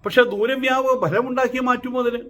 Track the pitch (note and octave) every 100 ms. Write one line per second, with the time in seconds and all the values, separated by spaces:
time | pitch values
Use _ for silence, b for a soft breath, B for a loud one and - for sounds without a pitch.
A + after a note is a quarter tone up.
0 | - B3 A#3+ G3+ A3+ C4+ C4 C4 C4 B3+
1 | E3+ F#3 B3+ B3+ B3+ B3+ B3+ B3 B3 B3
2 | A#3+ A#3 -